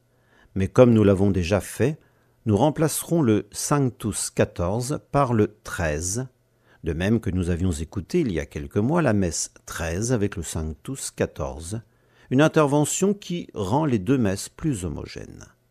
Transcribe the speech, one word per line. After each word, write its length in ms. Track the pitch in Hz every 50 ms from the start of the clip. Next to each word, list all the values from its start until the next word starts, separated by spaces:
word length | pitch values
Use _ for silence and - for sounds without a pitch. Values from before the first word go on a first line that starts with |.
| _ _ _ _ _ _ _ _ _ _ _
mais 140 | 98 95 92
comme 240 | - - 127 123 117
nous 100 | 110 107
l'avons 280 | 98 101 90 98 101
déjà 320 | 92 95 87 82 101 95 85
fait, 360 | - - - 104 135 160 - _ _ _ _ _ _ _ _ _
nous 140 | 113 104 98
remplacerons 640 | 123 156 143 - 160 147 - - - - 170 170 156
le 240 | 113 110 101 95 -
Sanctus 760 | - - - - 147 143 139 127 110 - - 110 95 - - -
quatorze 720 | - - 123 110 - - 90 85 101 117 123 123 151 - - _
par 220 | - 143 139 123 123
le 240 | 110 107 107 - _ _
treize, 640 | - - - 87 78 76 76 82 90 95 120 131 131 - _ _ _ _ _ _ _ _ _ -
de 80 | - 80
même 260 | 76 87 101 117 113
que 120 | - -
nous 180 | 87 92 90 82
avions 240 | 90 82 87 95 85
écouté 480 | 73 80 - - 104 82 - - 180
il 100 | 165 120
y 100 | 87 78
a 40 | 73
quelques 320 | - - 80 73 69 -
mois 240 | 101 104 123 160 180
la 140 | 160 131 107
messe 400 | 104 95 87 80 - - - - - _
treize 480 | - - - 82 82 82 92 110 117 131
avec 240 | 113 98 101 -
le 60 | - 80
Sanctus 680 | - - 90 78 78 78 - - - 135 - - - -
quatorze, 680 | - 190 - - - 78 67 65 - 82 82 101 113 - _ _ _ _ _ _ _ _ _
une 140 | 127 131 151
intervention 720 | 156 - 160 151 139 135 147 151 143 - - 185 196 208
qui 320 | 202 - - 175 175 - - -
rend 300 | - 101 90 107 143 160
les 160 | 151 123 110
deux 180 | 90 101 139 135
messes 300 | 117 98 95 101 - -
plus 360 | - - - 160 139 95 87
homogènes. 600 | 87 71 - - - - - 53 - 50 50 - - _ _ _ _